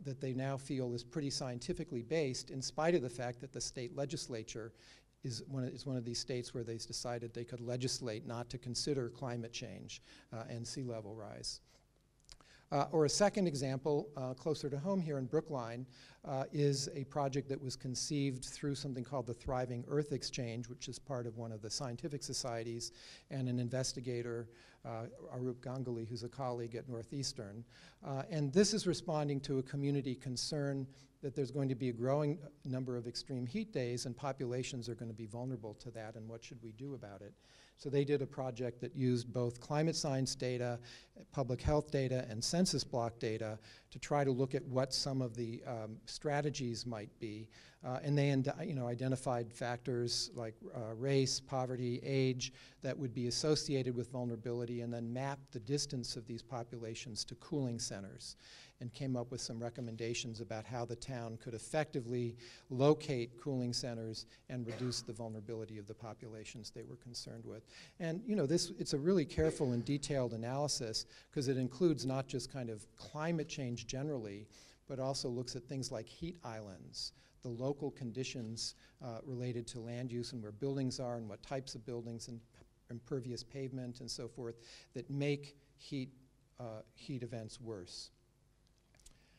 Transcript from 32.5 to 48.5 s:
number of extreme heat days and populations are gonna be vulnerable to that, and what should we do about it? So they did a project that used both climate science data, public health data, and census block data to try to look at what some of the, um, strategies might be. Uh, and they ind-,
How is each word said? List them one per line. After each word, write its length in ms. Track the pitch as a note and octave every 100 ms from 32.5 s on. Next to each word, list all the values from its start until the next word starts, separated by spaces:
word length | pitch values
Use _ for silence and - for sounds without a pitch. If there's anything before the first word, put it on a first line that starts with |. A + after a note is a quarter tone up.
| - C3+
number 320 | B2+ B2+ B2
of 80 | A#2
extreme 400 | - - B2+ B2
heat 260 | G3+ A3
days 320 | D3 A#2+ A#2+
and 100 | C3
populations 760 | A2+ C#3 C3+ B2+ B2 B2+ B2+ A2+
are 40 |
gonna 180 | A#2 A#2
be 120 | G#2+ A2
vulnerable 460 | A#2 B2+ B2 G#2+
to 160 | G#2 C3
that, 240 | A2 G#2+ A2+
and 120 | A2
what 160 | A#2
should 180 | - C3
we 100 | A2+
do 200 | A2 C#3
about 300 | B2+ G#2 G2
it? 100 | G2+ - - - - -
So 120 | C#3+
they 160 | C#3
did 180 | C#3+ C#3+
a 40 | C3+
project 540 | - C3 A#2+ B2 A#2+
that 160 | A#2+ C#3
used 360 | B2+ B2 B2
both 280 | B2 A#2+ B2
climate 340 | - D3+ D#3+
science 400 | D#3 D#3 C3+ B2+
data, 460 | - B2+ B2 B2 A#2+ A#2+ - - - -
public 320 | - B2 B2
health 300 | - D3+ D3
data, 340 | C#3+ C3 B2+ A#2+
and 140 | A2
census 400 | - E3+ F#3 C#3
block 380 | - C3 A#2 A2+
data 360 | A#2 A2 A2 G#2+ - - -
to 60 | C3
try 240 | - D3
to 80 | C#3
look 240 | B2 C3 C#3
at 80 |
what 280 | B2+ B2+ C3
some 300 | - C#3+ C3+
of 140 | B2+ A2+
the, 260 | A2+ A#2
um, 320 | - A#2 A2 A2
strategies 840 | - - D3+ C#3+ D3 C3+ B2 A2+ A#2+
might 300 | A2+ G2+ -
be. 280 | A2+ G#2+ A2+ - - -
Uh, 160 | C3 B2+
and 160 | D3+ C#3+
they 120 | C#3+
ind-, 220 | C3+ C3